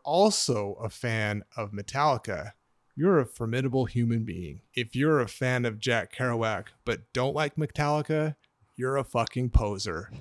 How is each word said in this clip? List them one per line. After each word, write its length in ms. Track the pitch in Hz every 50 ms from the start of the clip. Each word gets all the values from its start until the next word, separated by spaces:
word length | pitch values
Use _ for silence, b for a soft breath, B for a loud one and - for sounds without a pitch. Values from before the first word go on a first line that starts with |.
| -
also 680 | 143 151 180 202 214 202 - - - 123 104 101 98 95 -
a 80 | 113 104
fan 540 | - - - 120 113 110 107 104 104 104 92 _ -
of 180 | - 107 101 104
Metallica, 800 | 101 101 - - 139 147 151 135 113 - - 95 78 73 104 - _ _ _ _ _ _ _ -
you're 240 | 135 156 190 190 151
a 60 | 123
formidable 580 | - - - 120 113 117 127 135 127 117 131 127
human 380 | 113 - 120 120 117 117 117 110
being. 360 | - 85 87 90 76 69 - - _ -
If 220 | 127 120 110 -
you're 240 | 123 143 156 156 139
a 80 | 120
fan 360 | - - - 135 127 127 123 120
of 120 | 117 110 107
Jack 360 | - 127 120 113 - - -
Kerouac 540 | - 127 123 120 113 113 110 107 90 - - _ _ -
but 280 | - 113 - - _ -
don't 220 | 127 127 139 -
like 200 | 147 156 143 -
Metallica, 800 | 156 156 143 - - 147 147 151 151 147 - 156 156 156 156 147 _ _ _ _ _ _ _ -
you're 200 | - 123 131 135
a 60 | 139 123
fucking 480 | - - 120 113 - - 127 127 120
poser. 580 | - - 113 104 104 95 101 107 82 78 - - - -